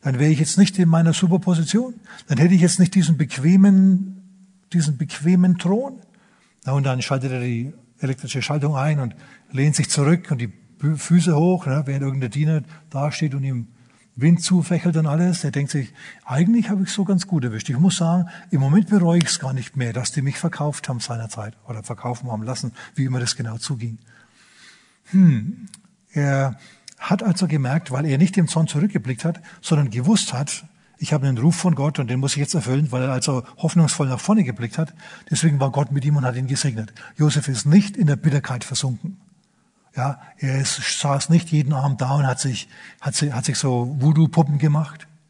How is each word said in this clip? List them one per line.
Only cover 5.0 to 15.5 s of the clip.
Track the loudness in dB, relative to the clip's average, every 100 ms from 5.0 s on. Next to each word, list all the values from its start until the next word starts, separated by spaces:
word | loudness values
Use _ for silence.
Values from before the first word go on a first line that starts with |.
| -6 -2 2 4 4 2
Thron.“ | 0 -2 -2 -10 _ _ _ _ _ _
Na, | -4
und | 0
dann | 0 -2
schaltet | -2 -4 -2
er | -4
die | -4 -4 -6 -12 _ _
elektrische | -6 -6 -6 -6
Schaltung | -4 -2 -2 0
ein | 0 0
und | -2 -8 -20 -20 _
lehnt | 0 0
sich | 2 -2
zurück | 0 2 2 0
und | -6
die | -6
Bü-, | -10 _ _ -4 -4
Füße | 2 2 4
hoch, | 2 2 0 -2
ne, | -2 -2
während | -4
irgendein | -4 -4 -4
Diener | -2 0 0 -4 -18 _
dasteht | -6 -4 -2 -4
und | -2
ihm | -4 -4 -8 _ _ _ _
Wind | 0 4 4
zufächelt | 4 0 2 0 0 0
und | 0
alles. | 2 0 0
Er | -2